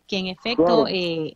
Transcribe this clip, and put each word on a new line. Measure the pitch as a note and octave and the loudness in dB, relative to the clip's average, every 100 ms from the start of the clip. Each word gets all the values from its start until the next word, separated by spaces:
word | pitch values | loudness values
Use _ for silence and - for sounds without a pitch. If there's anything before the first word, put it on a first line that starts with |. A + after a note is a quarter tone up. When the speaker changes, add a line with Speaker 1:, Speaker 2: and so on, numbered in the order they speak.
| _ | _
Speaker 1:
que | G3 | -4
en | F#3 | -4
efecto, | F#3 A3+ F#3+ E3+ F3 | -6 -4 0 4 4
Speaker 2:
Claro. | - | 2
Speaker 1:
eh, | F#3 F3 E3 D#3 | 0 -2 -4 -6